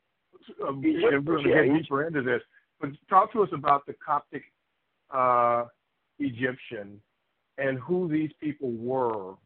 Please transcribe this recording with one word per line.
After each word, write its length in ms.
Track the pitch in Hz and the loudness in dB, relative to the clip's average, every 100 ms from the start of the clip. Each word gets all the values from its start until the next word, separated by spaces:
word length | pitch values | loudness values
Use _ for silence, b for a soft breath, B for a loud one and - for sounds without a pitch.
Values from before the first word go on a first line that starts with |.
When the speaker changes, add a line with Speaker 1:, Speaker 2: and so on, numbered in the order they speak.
| _ _ _ _ - - | _ _ _ _ -20 -8
Speaker 1:
uh, 80 | 156 139 | -6 -2
Speaker 2:
Egypt, 340 | 156 156 - | 0 2 2
Speaker 1:
and 140 | 139 143 | 2 2
we're 100 | 160 | 0
gonna 120 | 143 | 4
Speaker 2:
yeah, 60 | 160 | 4
Speaker 1:
get 100 | 135 | 4
Speaker 2:
Egypt. 180 | 156 | 2
Speaker 1:
deeper 240 | - 139 160 | 0 -2 -2
into 140 | 151 | -2
this, 200 | 127 120 - b b _ | -2 -2 -4 b b _
but 80 | 147 147 - | -10 -10 2
talk 240 | 190 214 | 4 4
to 100 | 226 | 2
us 60 | 185 | -2
about 320 | 147 147 143 - | 0 2 2 0
the 80 | - | -12
Coptic, 400 | - 147 - 143 - _ _ _ _ _ _ | -4 -4 -4 -12 -14 _ _ _ _ _ _
uh, 540 | 135 127 123 120 120 120 _ _ _ _ - | 0 4 4 4 2 -2 _ _ _ _ -8
Egyptian 800 | 143 117 131 127 - 113 98 104 _ _ _ _ _ - | -6 -2 -4 -4 -12 -12 -12 -18 _ _ _ _ _ -6
and 180 | 139 131 | -4 -4
who 280 | 127 180 180 | -2 -2 0
these 240 | 156 151 - | 0 -2 -6
people 320 | 151 139 131 | -8 -6 -6
were 640 | 113 123 131 120 107 95 95 | -6 -4 0 0 -2 -8 -14